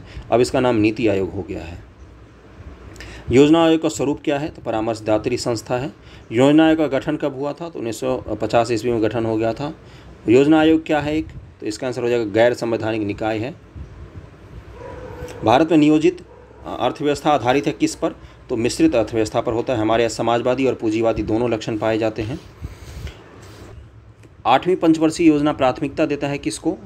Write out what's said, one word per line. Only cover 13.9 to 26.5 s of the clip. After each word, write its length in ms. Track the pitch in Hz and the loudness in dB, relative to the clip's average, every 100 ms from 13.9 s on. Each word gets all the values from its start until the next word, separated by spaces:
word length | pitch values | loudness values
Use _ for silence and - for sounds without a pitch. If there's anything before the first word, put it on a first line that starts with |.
| - - - - - - - - - - - - - - - | -18 -18 -18 -20 -20 -20 -20 -18 -18 -16 -16 -16 -14 -14 -2
भारत 280 | 107 127 160 | 4 4 4
में 60 | 160 | 4
नियोजित 440 | 151 151 170 180 - - - - 80 - | 6 4 2 0 -10 -20 -20 -18 -12 -4
अर्थव्यवस्था 520 | 123 - 143 139 160 | -4 -2 -2 0 0
आधारित 360 | 143 120 139 156 | 0 2 0 0
है 60 | |
किस 220 | - 156 - | -2 -4 -2
पर? 140 | 165 - - - - | -6 -6 -20 -16 -8
तो 60 | 120 | -2
मिश्रित 400 | 120 - 160 123 | -2 2 2 2
अर्थव्यवस्था 460 | 104 113 110 120 | 0 -2 -2 -2
पर 120 | 120 | -2
होता 200 | 113 117 | -2 -2
है। 60 | 117 | 0
हमारे 240 | 107 113 | 2 2
यहाँ 60 | 113 | 2
समाजवादी 580 | - 117 120 123 127 131 | 0 0 0 0 0 0
और 60 | |
पूंजीवादी 500 | 110 110 110 113 110 | 0 -2 0 0 0
दोनों 260 | 101 110 120 | -2 0 0
लक्षण 280 | 113 127 107 | -2 -4 -4
पाए 200 | 110 110 | -2 0
जाते 240 | 110 110 | -2 -4
हैं। 180 | 107 160 - - - - - - - - - - - - - - - - - - - - 110 | -8 -10 -14 -16 -16 -16 -18 -14 -14 -14 -20 -20 -20 -20 -20 -20 -20 -20 -20 -20 -20 -4 2
आठवीं 300 | 135 170 185 | 2 2 2
पंचवर्षीय 520 | 170 160 156 151 165 | 2 4 2 4 4
योजना 260 | 147 147 | 4 2
प्राथमिकता 520 | 143 127 127 143 147 147 | 2 0 0 -4 -2 -2
देता 220 | 143 139 | -2 -4
है 100 | 143 | -4
किसको? 400 | 151 | -6